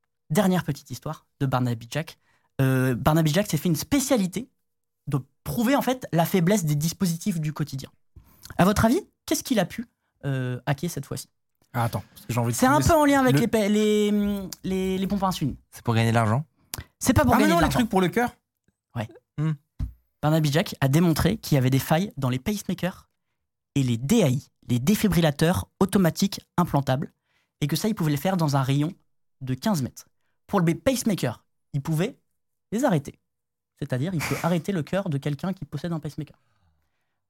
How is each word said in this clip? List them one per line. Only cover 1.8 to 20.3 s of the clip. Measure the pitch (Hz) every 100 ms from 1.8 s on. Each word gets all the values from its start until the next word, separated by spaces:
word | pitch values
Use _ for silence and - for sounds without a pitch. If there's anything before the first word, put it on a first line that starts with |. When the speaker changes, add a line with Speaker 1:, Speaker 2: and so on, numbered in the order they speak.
| 117
Speaker 1:
Jack. | 147 160 - _ _ _ -
Euh, | 131 131 131 120
Barnaby | 147 160 156
Jack | 170 208
s'est | 156
fait | 180
une | 151
spécialité | - 277 269 254 180 202 262 _ _ _ _ _ -
de | 139 - _
prouver, | - 139 233 269
en |
fait, | 247 262 -
la | 165 165
faiblesse | 190 170 214
des | 156 147
dispositifs | 165 - 180 165 214 170
du | 151
quotidien. | 151 147 135 - _ _ - - _ - -
À | 180
votre | 208 226
avis, | 339 - _ -
qu'est-ce | 320
qu'il | - 220
a | 175
pu, | - 240 _ _ _ 143
euh, | 131 127 123 -
hacker | 147 175
cette | - -
fois-ci ? | - - _ _ _ _
Speaker 2:
Ah, | 120 117
attends, | - -
parce | - -
que |
j'ai | 117
envie | 117
de | 117
Speaker 1:
C'est | 262
un | 294
Speaker 2:
trouver | 254
Speaker 1:
peu | 320
en | 285
lien | 277
avec | 254
Speaker 2:
le | 269
Speaker 1:
les | 233
pa-, | 220 202
les, | 208 214 214 208 208 202 202 190 -
les, | 190 190 190 190
les | 190
pompes | 202
à | 190
insuline. | 180 131 - _
Speaker 3:
C'est | -
pour | - 113
gagner | 117
de | 117
l'argent ? | 110 127 - _ _ - - -
Speaker 1:
C'est | -
pas | 269
pour | 254
Speaker 2:
Ah, | 233
mais |
Speaker 1:
gagner | 302
Speaker 2:
non, | 339
Speaker 1:
de |
Speaker 2:
les | 311
Speaker 1:
l'argent. | 135
Speaker 2:
trucs | 226
pour | 190
le | 180
cœur. | 226 240 - _ _ _ _ _ 117
Speaker 1:
Ouais. | 110 440 _ -
Speaker 2:
Hmm. | 156 147 _ - - - _ _
Speaker 1:
Barnaby | 147